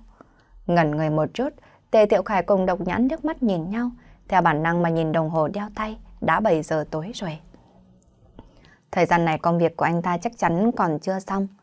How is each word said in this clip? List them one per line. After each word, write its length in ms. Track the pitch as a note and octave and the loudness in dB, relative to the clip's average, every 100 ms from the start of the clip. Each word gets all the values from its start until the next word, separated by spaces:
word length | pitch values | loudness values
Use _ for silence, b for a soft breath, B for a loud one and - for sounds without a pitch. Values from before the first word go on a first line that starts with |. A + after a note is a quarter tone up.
| - b b b b b - | -16 b b b b b -2
Ngẩn 240 | E3+ D#3 | 2 2
người 180 | D3+ D#3 | 0 -2
một 160 | D#3 D3+ | 0 -2
chút, 160 | - C#4 - b b b | -2 -6 -6 b b b
Tề 140 | A3+ G#3+ | 4 6
Tiểu 180 | G#3 | 4
Khải 200 | F#3+ G3 | 2 -2
cùng 220 | - G3+ F#3 | 2 2 2
Độc 160 | F3+ | 0
Nhãn 260 | F3+ F#3+ C4 | -2 0 0
nước 180 | D#4+ D4+ | 0 -6
mắt 180 | E4 | -2
nhìn 260 | A#3+ F3+ E3 | 0 0 -2
nhau, 200 | A3 B3 - b b - | -4 -6 -8 b b -2
theo 140 | F#3+ | 2
bản 220 | E3+ D3+ | 4 2
năng 180 | E3 F3 | 2 2
mà 80 | E3+ | 2
nhìn 220 | E3 D#3+ | 2 0
đồng 180 | E3 D#3+ | 0 0
hồ 180 | E3 D3+ | 0 0
đeo 220 | G3 G#3 G#3 | -2 -10 -8
tay, 220 | G#3+ A3 b b | -8 -8 b b
đã 180 | D#3+ E3 | 0 2
bảy 240 | G#3+ D#3+ | 2 0
giờ 220 | D#3 D#3+ D3+ | 0 -4 -2
tối 200 | D#3 F3 B3 | -6 -8 -8
rồi. 240 | F#3 D#3 - - _ _ _ _ _ _ _ - B B B B B | -10 -10 -16 -20 _ _ _ _ _ _ _ -20 B B B B B
Thời 140 | F#3+ F3 | 0 2
gian 200 | E3+ E3 | 2 2
này 120 | D#3 | 0
công 200 | E3+ E3+ | 0 2
việc 200 | E3 - | 0 0
của 80 | D3 | -2
anh 160 | E3+ | 0
ta 160 | F3 F3 | -2 -2
chắc 200 | A#3 - | -4 -4
chắn 340 | F3 E3+ A3+ | -2 0 0
còn 280 | A#3 F3+ D3+ | 0 -2 -2
chưa 200 | F#3+ F#3+ | -4 -6
xong. 280 | F#3+ G3 G3 b | -4 -4 -6 b